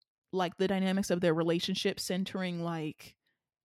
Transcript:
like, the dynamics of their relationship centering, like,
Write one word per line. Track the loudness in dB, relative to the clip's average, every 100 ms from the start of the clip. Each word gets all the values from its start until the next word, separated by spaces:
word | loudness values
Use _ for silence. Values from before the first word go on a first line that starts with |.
| _ _ _
like, | -2 -2 0
the | 0
dynamics | 2 2 2 2
of | 2
their | 4
relationship | 4 2 0 0 -2 -2 -2
centering, | -4 -4 -4 -4 -4 -4
like, | -4 -4 -6 -8 -16 -20 _ _ _ _